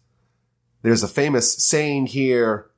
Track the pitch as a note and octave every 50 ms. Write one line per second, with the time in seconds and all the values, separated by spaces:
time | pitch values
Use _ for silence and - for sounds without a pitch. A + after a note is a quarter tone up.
0 | _ _ _ _ _ _ _ _ _ _ _ _ _ _ _ _ - A2+ A#2 A2
1 | A2 G2 - - C#3+ D3+ - E3 - - - - - - - D3+ D3+ D3 C#3+ C#3
2 | C3+ A#2+ A2 C3+ C3+ C3 B2+ A#2+ A#2 A2+ G#2+ G#2 - _ _